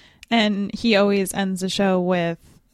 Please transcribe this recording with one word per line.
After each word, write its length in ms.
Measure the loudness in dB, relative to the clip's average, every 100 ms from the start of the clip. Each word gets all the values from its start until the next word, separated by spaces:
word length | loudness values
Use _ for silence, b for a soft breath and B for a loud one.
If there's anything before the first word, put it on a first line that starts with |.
| b b -2
And 420 | 0 2 0 -4
he 220 | -4 2
always 400 | 4 4 2 -2
ends 260 | -4 -4 -4
the 60 | -4
show 320 | 0 2 2
with, 380 | 0 0 -2 -6 -12 -20 _